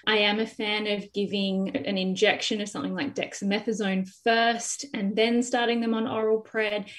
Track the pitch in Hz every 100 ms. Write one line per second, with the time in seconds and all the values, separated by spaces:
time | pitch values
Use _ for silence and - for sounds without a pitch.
0 | - 214 208 214 220 - 208 214 214 202
1 | 190 202 185 202 196 190 190 - - 190
2 | 185 185 202 - - 214 208 180 190 185
3 | 143 - - - 202 214 226 202 196 190
4 | 185 - 240 226 233 233 - - 285 226
5 | 196 214 233 240 240 240 233 233 226 220
6 | 240 220 220 220 - 226 214 208 202